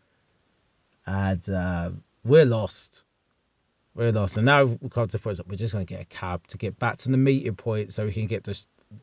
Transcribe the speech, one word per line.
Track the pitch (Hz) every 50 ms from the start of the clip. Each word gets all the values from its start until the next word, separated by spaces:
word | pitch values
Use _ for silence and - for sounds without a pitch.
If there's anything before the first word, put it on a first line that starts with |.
| _ _ _ _ _ _ _ _ _ _ _ _ _ _ _ _ _ _ _ _ -
And, | - 95 98 98 95 95 87 - -
uh, | 95 92 90 92 90 87 85 87 90 - - _ _ _ -
we're | 110 139 165 156
lost. | 127 117 110 107 - - - - - - - _ _ _ _ _ _ _ _ _ _ _ _ _ _ _ _ _ _ -
We're | - 117 117
lost. | 107 107 101 92 - 107
And | 113 131
now | 143 143 139
we | 127 117 - - 123
come | - 120 117 -
to | - 107
the |
point | - 113 101 85
that | - -
we're | 101
just | 95 110 110 95
gonna | 101 92
get | - 92 92
a | 90
cab | - - - - 92 90 85 _ -
to | - -
get | - 95 101 -
back | 123 117 104 -
to | - 123
the | 131 131
meeting | 135 139 135 135 139 113 101
point | - - 120 110 107 104 90 -
so | - 107
we | 107
can | 95 107 110
get | 95 113 98 -
the, | - 98 - - _ _ _ _ _ 107 107